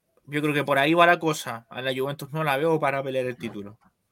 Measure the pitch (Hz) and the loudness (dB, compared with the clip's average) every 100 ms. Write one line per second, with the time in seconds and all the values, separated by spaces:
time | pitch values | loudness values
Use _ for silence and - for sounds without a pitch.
0 | _ _ - 147 151 147 139 139 147 170 | _ _ -8 -2 0 0 2 4 4 6
1 | 170 175 165 156 131 117 - 123 131 131 | 6 6 2 -4 -6 -10 -12 -8 -6 -4
2 | 135 143 131 156 156 135 165 160 147 135 | -4 -6 -8 -4 -2 0 2 2 0 -2
3 | 135 131 127 120 113 101 101 110 _ _ | -4 -4 -4 -6 -10 -10 -14 -18 _ _
4 | _ | _